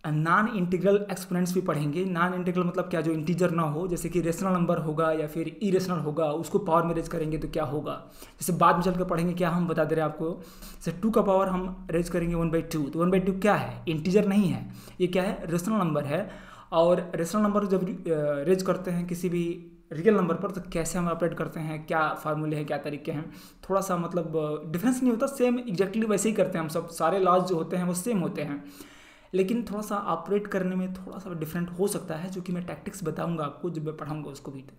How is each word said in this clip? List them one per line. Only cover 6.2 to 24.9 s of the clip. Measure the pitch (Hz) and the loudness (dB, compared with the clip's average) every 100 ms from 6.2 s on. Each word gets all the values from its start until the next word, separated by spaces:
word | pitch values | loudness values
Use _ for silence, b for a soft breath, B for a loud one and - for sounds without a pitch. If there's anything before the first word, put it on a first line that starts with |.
| 156 | 0
उसको | 151 156 202 | 0 0 0
power | - 165 | 4 4
में | 165 | 4
रेज | 165 160 | -2 -2
करेंगे | 165 156 156 | -4 -2 -2
तो | 151 | -2
क्या | 165 | -2
होगा। | 135 147 147 143 - - | -2 -4 -4 -10 -12 -20
जैसे | - - - | -20 -6 -2
बाद | 170 175 180 | 6 6 8
में | |
चल | 185 | 2
कर | 175 | 0
पढ़ेंगे, | 180 170 175 | 0 0 0
क्या | 175 175 | 2 2
हम | 175 170 | 2 2
बता | 160 | 2
दे | 151 | 2
रहे | 160 | 2
हैं | 151 | 0
आपको, | - 160 190 B B B B | -2 -4 -4 B B B B
जैसे | - | -6
टू | 165 220 | 0 2
का | 220 | 4
पावर | 196 190 196 | 6 4 4
हम | 180 180 - - | 0 -2 -6 -2
raise | 165 175 | -2 0
करेंगे | 180 170 | 0 0
वन | 170 170 | 2 2
बाई | 165 | 0
टू, | 160 156 135 | 0 -2 -2
तो | 160 | 2
वन | 175 | 4
बाई | 185 | 4
टू | 185 | 2
क्या | 190 214 | 2 2
है, | 170 120 120 - | 2 0 -6 -4
integer | 156 170 196 196 | -2 4 4 6
नहीं | 202 180 | 4 4
है, | 123 - B B B | 0 -6 B B B
ये | 180 | 0
क्या | 180 | 2
है, | 185 190 175 | 0 -4 -2
rational | 170 175 | -2 0
number | 220 170 147 | 2 2 0
है। | 139 160 208 B B B B | 0 -2 -4 B B B B
और | 170 170 180 180 | 4 6 4 0
rational | 160 170 214 | -4 -2 2
number | 208 202 202 | 2 2 2
जब, | 185 185 | 0 0
अ, | - 175 151 147 143 | -4 -2 0 0 0
raise | 147 185 | 2 2
करते | 185 175 185 | 2 -2 -2
हैं | 175 175 | -4 -2
किसी | 175 185 | -4 -2
भी | 175 170 170 - - _ | 0 -2 -4 -12 -20 _
real | 156 190 | 2 4
number | 202 175 | 4 2
पर | 165 202 | 0 -2
तो | 190 - | -6 -6
कैसे | 170 160 185 | -4 -2 -2
हम | 175 | -2
operate | 170 170 | 0 -2
करते | 170 151 165 | -2 -6 -4
हैं, | 156 156 156 | -6 -8 -2
क्या | 165 156 | 0 0
formula | 143 156 151 151 151 | -2 -4 -2 -2 -2
हैं, | 147 | -2
क्या | 143 | -4
तरीके | 147 143 - | -4 -6 -6
हैं, | 147 165 B B B - | -6 -8 B B B -2
थोड़ा | 190 | 0
सा | 185 175 | 2 -2
मतलब, | 170 175 160 160 | 0 -2 -2 -2
अ, | 151 151 165 | -2 -4 -4
difference | 170 226 | 0 0